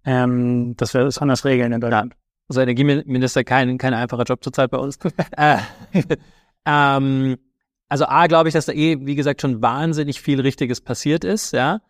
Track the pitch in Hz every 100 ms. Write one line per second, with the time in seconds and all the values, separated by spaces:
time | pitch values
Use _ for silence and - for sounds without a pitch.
0 | - 127 123 123 123 123 120 120 117 131
1 | 135 127 147 127 143 127 120 117 120 113
2 | 117 - _ _ - 127 127 120 143 143
3 | 156 127 127 - 123 127 127 127 131 117
4 | 120 123 117 123 - 127 131 131 135 -
5 | 180 - 156 - 151 143 - - - 190
6 | - 151 _ _ _ _ - 147 143 139
7 | 135 135 135 127 _ _ _ _ - 139
8 | 151 139 170 160 160 156 143 147 156 151
9 | 135 143 143 139 143 117 117 127 165 156
10 | 147 135 - 135 135 - 127 123 - 123
11 | 143 156 175 214 - - 131 202